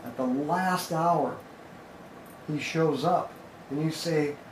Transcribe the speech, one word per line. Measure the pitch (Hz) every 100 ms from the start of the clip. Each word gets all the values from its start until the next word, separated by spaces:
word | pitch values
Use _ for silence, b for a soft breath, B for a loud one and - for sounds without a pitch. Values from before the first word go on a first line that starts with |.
at | 123 120
the | 127
last | 135 147 180 185 180 -
hour. | 160 170 165 127 - - - - - - - - - - - -
He | 147
shows | - 160 160 135
up, | 160 180 - - - - -
and | 143
you | 160
say, | - 170 156 143 143 -